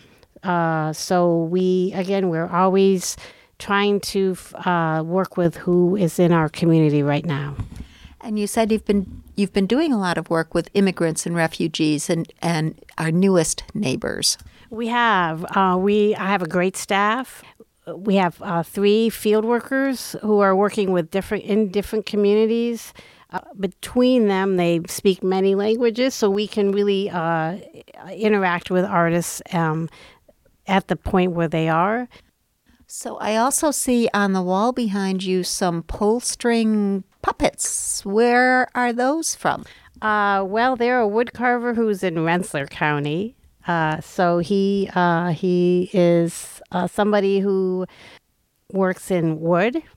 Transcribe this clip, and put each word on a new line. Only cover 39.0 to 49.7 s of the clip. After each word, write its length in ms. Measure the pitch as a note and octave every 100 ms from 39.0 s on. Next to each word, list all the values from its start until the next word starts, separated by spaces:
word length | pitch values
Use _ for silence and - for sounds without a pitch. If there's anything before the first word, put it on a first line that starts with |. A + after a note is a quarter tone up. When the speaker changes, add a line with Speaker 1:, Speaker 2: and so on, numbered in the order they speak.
| B3+ D#4+ D#4+
Speaker 2:
from? 300 | - D3+ - - - - -
Speaker 1:
Uh, 440 | G#3+ G#3 G3+ G3 G3
well, 300 | G#3+ B3+ B3
they're 240 | A#3+ B3+
a 80 | G#3+
wood 240 | G#3+ B3
carver 420 | - B3 A#3+ A#3+
who's 300 | A#3 A3 F#3+
in 180 | F#3 E3
Rensselaer 440 | E3 F3 F#3+ D3+ C#3
County. 680 | - D3+ D3 D3 D#3+ A3+ - _ _ -
Uh, 340 | E3+ D#3 D#3
so 380 | - - F3 F3
he, 520 | F3 G3 G3 G3+ F#3+
uh, 360 | F#3 F3 E3 F3
he 580 | D#3 F#3 F3+ F3+ F3+ F#3
is, 680 | F#3+ F3 E3+ E3+ - - - -
uh, 160 | F3+ F3+
somebody 500 | - G#3 G#3 G3 G3
who 480 | G3+ F#3+ F#3 F#3 F3+ - - - _ _ _ _ -
works 360 | F#3+ F#3 F3 -
in 320 | F3+ D#3+ D#3
wood, 400 | E3 F3 G#3+